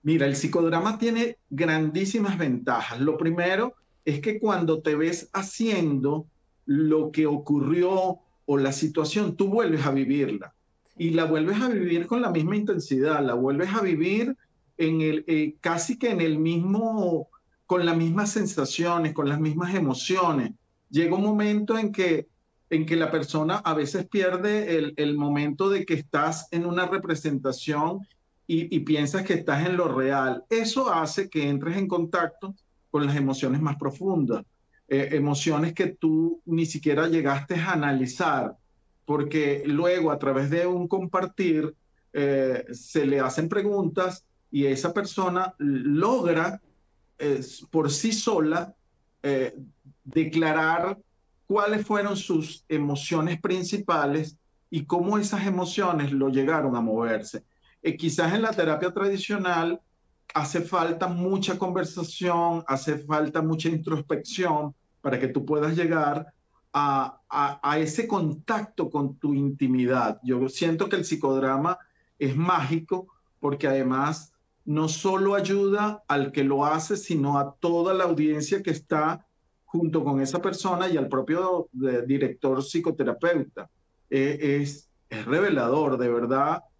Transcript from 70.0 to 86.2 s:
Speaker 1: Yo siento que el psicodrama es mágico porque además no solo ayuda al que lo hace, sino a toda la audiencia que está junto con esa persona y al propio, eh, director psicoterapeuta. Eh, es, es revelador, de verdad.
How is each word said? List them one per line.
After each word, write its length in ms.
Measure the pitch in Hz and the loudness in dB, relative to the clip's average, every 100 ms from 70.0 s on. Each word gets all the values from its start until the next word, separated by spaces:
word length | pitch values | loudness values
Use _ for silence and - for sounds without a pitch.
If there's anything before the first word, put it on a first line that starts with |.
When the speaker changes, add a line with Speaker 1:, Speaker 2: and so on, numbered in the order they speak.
| 117 - | 0 -2
Speaker 1:
Yo 260 | 123 123 131 | -2 0 0
siento 400 | - 170 165 196 | 0 0 0 0
que 80 | 185 | -2
el 80 | 170 | -2
psicodrama 720 | 151 143 135 135 135 160 180 - _ _ _ | -2 0 0 2 0 0 -4 -8 _ _ _
es 160 | 139 131 | -2 0
mágico 720 | 170 170 135 165 165 185 185 _ _ _ | 2 2 0 -2 -2 -6 -6 _ _ _
porque 280 | 143 143 151 | -4 0 0
además 640 | 135 127 131 147 160 - _ _ _ - | 2 2 0 0 -2 -10 _ _ _ -4
no 240 | 151 156 | 0 0
solo 460 | 160 196 190 196 202 | 0 0 2 2 2
ayuda 680 | 190 196 196 202 208 208 _ | 2 2 2 2 0 -4 _
al 240 | 143 139 | -2 0
que 120 | 143 | 0
lo 220 | 135 139 147 | 2 2 2
hace, 320 | 160 160 202 | 0 -2 -6
sino 400 | - 165 139 143 | -2 0 2 0
a 160 | 139 | -2
toda 400 | - 175 170 175 | -2 0 2 2
la 120 | 185 180 | 2 2
audiencia 560 | 156 151 151 147 196 | 2 2 0 0 -2
que 100 | 190 | 0
está 540 | 156 - 156 156 165 _ _ _ _ | -4 -2 0 0 -4 _ _ _ _
junto 400 | _ 170 165 160 | _ -2 0 0
con 180 | 139 139 | 0 0
esa 200 | 135 175 | 0 -2
persona 480 | 190 - 190 175 185 | -2 -4 -2 0 0
y 80 | 165 | 0
al 100 | 127 | 0
propio, 640 | 131 135 165 185 175 170 127 131 | -2 0 0 2 0 -4 -4 0
eh, 160 | 123 123 | 0 0
director 560 | 139 127 - 139 131 | 0 0 0 0 0
psicoterapeuta. 1080 | 139 165 165 156 131 - 170 170 - - 98 _ _ _ _ | 0 -2 -2 0 -2 0 0 0 -2 -10 -18 _ _ _ _
Eh, 500 | 139 135 143 151 143 | 0 0 0 0 0
es, 280 | 143 - _ _ _ | -2 -8 _ _ _
es 160 | 110 107 | -10 -2
revelador, 720 | 151 196 151 120 139 147 127 | 0 2 2 2 2 0 0
de 120 | 123 | 0
verdad. 540 | 120 | 0